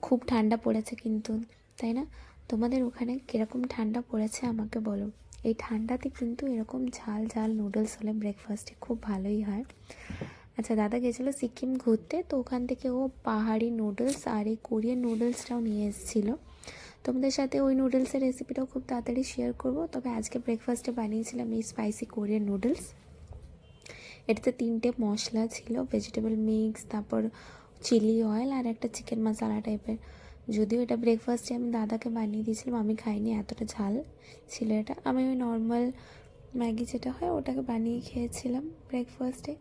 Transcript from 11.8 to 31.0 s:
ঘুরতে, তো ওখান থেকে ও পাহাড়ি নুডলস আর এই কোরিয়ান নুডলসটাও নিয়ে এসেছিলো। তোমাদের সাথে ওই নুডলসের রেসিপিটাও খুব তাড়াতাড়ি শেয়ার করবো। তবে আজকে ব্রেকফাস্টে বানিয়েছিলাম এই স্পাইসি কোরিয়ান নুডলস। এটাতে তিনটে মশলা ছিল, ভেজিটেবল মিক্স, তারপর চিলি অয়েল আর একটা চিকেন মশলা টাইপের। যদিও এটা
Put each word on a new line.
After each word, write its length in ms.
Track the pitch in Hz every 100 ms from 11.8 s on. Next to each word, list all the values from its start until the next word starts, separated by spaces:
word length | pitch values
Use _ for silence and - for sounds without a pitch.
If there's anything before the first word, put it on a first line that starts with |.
ঘুরতে, 340 | 240 220 - 311 359
তো 40 | 277
ওখান 200 | 247 247 247
থেকে 180 | 254 262 247
ও 20 | 262 262 -
পাহাড়ি 400 | 220 220 220 233 233
নুডলস 420 | 214 196 247 277 - 220
আর 100 | 208
এই 60 | 220 -
কোরিয়ান 300 | 220 226 254 247
নুডলসটাও 540 | 220 233 247 - 240 226
নিয়ে 160 | 208 208
এসেছিলো। 420 | 202 - 220 202 277 - - - - - - -
তোমাদের 260 | 254 269 269
সাথে 200 | 269 277 269
ওই 80 | 262
নুডলসের 420 | 262 262 262 269 262
রেসিপিটাও 380 | 254 - 262 262
খুব 100 | 262 -
তাড়াতাড়ি 340 | 247 240 247 262
শেয়ার 200 | - 240 240
করবো। 200 | 262 269 330
তবে 160 | 262 247 226
আজকে 180 | 214 247 240
ব্রেকফাস্টে 460 | 226 - 240 - 240
বানিয়েছিলাম 480 | 220 220 226 247 233 226
এই 60 | 220
স্পাইসি 360 | - 214 214 226 -
কোরিয়ান 300 | 208 214 208
নুডলস। 340 | 196 226 330 - - - - - - - - - - - - - - -
এটাতে 200 | 220 - 247
তিনটে 280 | 233 226 240 247
মশলা 400 | 214 214 - 220 226 -
ছিল, 200 | - 233 262
ভেজিটেবল 420 | 220 208 - 220 220 220
মিক্স, 340 | 220 220 220 -
তারপর 280 | 214 208 226 220 - - - - - -
চিলি 300 | 233 214 226 220
অয়েল 200 | 214 254 269
আর 80 | 247
একটা 140 | 226 240 -
চিকেন 240 | - 226 220
মশলা 340 | 214 220 214 214
টাইপের। 300 | 214 - 226 - - - - - 208
যদিও 240 | 208 233 233
এটা 120 | 233